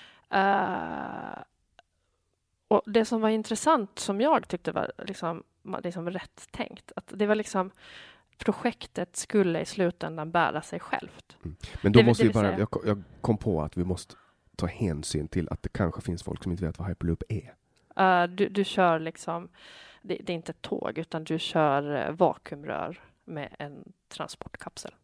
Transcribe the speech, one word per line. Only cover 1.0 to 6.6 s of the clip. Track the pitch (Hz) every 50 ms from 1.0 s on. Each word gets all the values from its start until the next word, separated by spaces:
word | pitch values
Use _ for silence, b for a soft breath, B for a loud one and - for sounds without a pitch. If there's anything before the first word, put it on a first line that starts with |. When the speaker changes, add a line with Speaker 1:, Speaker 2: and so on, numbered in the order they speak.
| - - - - - - - - - - _ _ _ _ _ _ _ _ _ _ _ _ _ _ _ _ _ _ _ _ _ _ _ -
Speaker 1:
och | 214 - -
det | 220 202 233 220
som | - 240 220
var | 220 214
intressant, | 220 220 214 - 226 - - 302 320 262 202 - _ -
som | - - 196 202
jag | 247 302 311 233 - -
tyckte | - - - 165 165
var | - - - - -
liksom, | - - 190 - 180 165 170 - - _ _ _ - 208 185 - -
liksom | 175 175 175 165 175
rätt | 190 185 - - _ - - -
tänkt, | - -